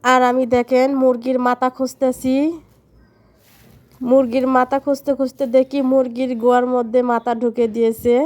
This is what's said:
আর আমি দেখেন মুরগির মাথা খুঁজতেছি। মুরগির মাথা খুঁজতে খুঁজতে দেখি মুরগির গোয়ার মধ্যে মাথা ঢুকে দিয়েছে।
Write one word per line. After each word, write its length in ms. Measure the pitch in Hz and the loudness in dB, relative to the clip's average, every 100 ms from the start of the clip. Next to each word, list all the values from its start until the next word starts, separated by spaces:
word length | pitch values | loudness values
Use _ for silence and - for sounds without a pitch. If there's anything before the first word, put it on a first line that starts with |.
আর 180 | 247 254 | 4 4
আমি 200 | 254 254 254 | 4 0 0
দেখেন 420 | 247 240 254 262 277 | 0 2 0 2 2
মুরগির 440 | 262 247 233 254 | 0 0 -2 0
মাথা 280 | 247 247 254 | 0 0 -2
খুঁজতেছি। 640 | 254 262 - 262 247 254 269 302 330 _ _ _ _ _ _ _ _ _ _ _ _ _ _ | -2 -8 -2 -4 -2 -2 0 0 -4 _ _ _ _ _ _ _ _ _ _ _ _ _ _
মুরগির 460 | 247 262 254 254 262 | 2 2 2 0 0
মাথা 300 | 262 254 269 | 0 0 -2
খুঁজতে 320 | 277 277 - 269 | -2 -4 -2 -2
খুঁজতে 300 | 262 - 269 | -4 -4 0
দেখি 320 | 262 262 277 | 0 0 -2
মুরগির 500 | 262 269 254 233 254 240 | 0 0 0 -4 -6 -2
গোয়ার 300 | 240 247 247 | 2 2 0
মধ্যে 320 | 247 233 247 | -2 0 -2
মাথা 280 | 247 233 240 226 | 0 -2 -2 -4
ঢুকে 300 | 240 233 226 | -4 -2 -4
দিয়েছে। 460 | 220 226 226 240 240 | 0 -2 -2 0 0